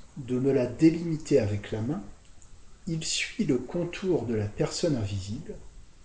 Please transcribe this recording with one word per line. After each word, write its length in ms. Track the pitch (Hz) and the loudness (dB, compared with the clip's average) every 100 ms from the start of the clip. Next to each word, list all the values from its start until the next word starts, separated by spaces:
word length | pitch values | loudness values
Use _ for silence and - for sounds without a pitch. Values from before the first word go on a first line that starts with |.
| - - | -14 -10
de 220 | 123 127 | -2 2
me 120 | 135 | 4
la 140 | 135 117 | 4 2
délimiter 720 | 110 160 165 170 151 - 143 | 6 6 6 0 -2 4 4
avec 320 | 104 101 - | 4 0 -4
la 100 | 110 | -4
main. 200 | 113 180 - - - - - - - - - | -2 -2 -6 -16 -18 -20 -20 -20 -20 -14 -6
Il 160 | 160 | -4
suit 420 | - - - - 165 | -2 -2 -2 -2 2
le 120 | 123 | 2
contour 680 | 123 175 165 - 190 151 117 | 0 -2 -2 -2 0 0 2
de 80 | |
la 140 | 110 101 | 0 0
personne 480 | - 156 - 175 127 | 0 -2 0 0 2
invisible. 600 | 101 98 95 127 190 - - - - - | 0 -4 -4 -6 -8 -12 -14 -18 -18 -20